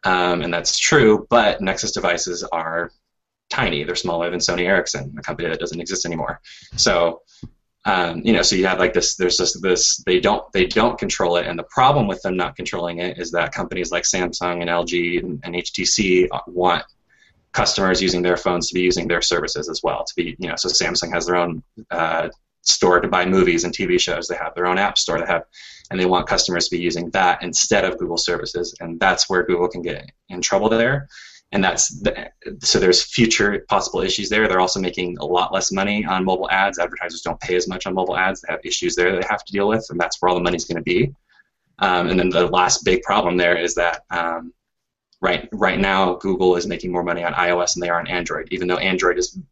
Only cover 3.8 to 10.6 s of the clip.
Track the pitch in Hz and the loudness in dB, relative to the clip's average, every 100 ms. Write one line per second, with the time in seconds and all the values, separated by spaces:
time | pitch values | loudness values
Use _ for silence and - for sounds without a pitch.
3.8 | 76 87 90 85 85 87 - 87 87 95 | -4 -4 -2 -2 -2 -2 -2 0 2 2
4.8 | - - 67 71 73 80 85 80 85 82 | 0 -6 -8 -10 -10 -6 -4 -4 -6 -8
5.8 | 85 95 87 82 71 - - - - - | -6 -4 -4 -4 -6 -8 -14 -20 -14 0
6.8 | - 101 85 - _ - - _ _ _ | 2 4 2 0 _ -20 -20 _ _ _
7.8 | - 95 87 82 113 101 87 95 95 90 | -2 0 0 -2 2 4 4 2 2 2
8.8 | 92 90 - - 90 90 87 - 95 90 | 2 2 0 0 0 2 0 0 0 2
9.8 | - - - 92 95 107 - 98 | 2 0 2 2 4 0 -2 0